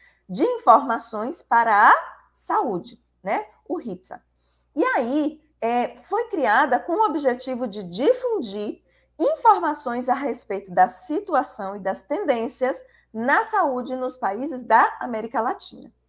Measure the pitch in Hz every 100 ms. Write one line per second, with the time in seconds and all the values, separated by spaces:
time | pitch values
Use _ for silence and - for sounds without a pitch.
0 | _ _ - 185 466 494 262 240 262 240
1 | - 214 240 339 - 233 226 208 240 605
2 | - - _ - - 392 294 180 - -
3 | _ _ 190 277 427 _ - 320 226 185
4 | - - _ _ _ _ _ 285 508 415
5 | 233 302 285 - _ _ 226 240 240 -
6 | - 415 466 359 240 226 285 240 - 403
7 | 427 294 277 247 269 247 247 208 180 175
8 | 311 508 494 427 214 208 208 - _ _
9 | _ - 494 640 466 381 330 302 240 240
10 | 247 262 277 240 - 196 196 180 185 -
11 | - 302 403 277 - - 196 202 190 240
12 | - 320 339 233 233 - 254 349 - _
13 | _ 220 240 330 440 415 311 247 247 254
14 | 254 - 196 208 294 254 226 226 427 -
15 | 254 220 226 233 233 - - - - _